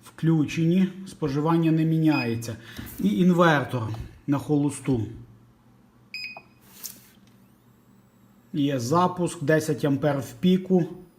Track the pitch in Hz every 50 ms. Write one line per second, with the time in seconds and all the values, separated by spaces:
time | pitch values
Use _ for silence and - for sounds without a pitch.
0 | _ - - - - 160 165 160 147 120 - - 165 160 175 185 190 180 - -
1 | - - - - - 147 131 143 151 160 165 165 165 160 160 160 160 160 160 160
2 | 160 156 151 135 123 117 117 117 - - 110 - - - - - - - - -
3 | - 196 214 208 180 180 180 165 175 170 160 143 127 - - 123 113 107 113 113
4 | - - - - - - 143 139 131 - 151 147 143 147 139 - - - 135 117
5 | 104 - - - - - - - _ _ _ _ _ _ _ _ _ _ _ _
6 | _ _ _ - 1077 1077 1077 1077 - _ _ _ _ - - - - - - -
7 | - - _ _ _ _ _ - _ _ _ _ _ _ _ _ _ _ _ _
8 | _ _ _ _ _ _ _ _ _ _ - 160 143 143 143 131 117 120 151 170
9 | 180 180 180 180 175 160 - - 147 135 156 156 151 - 151 - - 147 139 135
10 | 143 147 143 139 123 - - - - 180 185 185 190 - 185 180 165 - - -
11 | - - _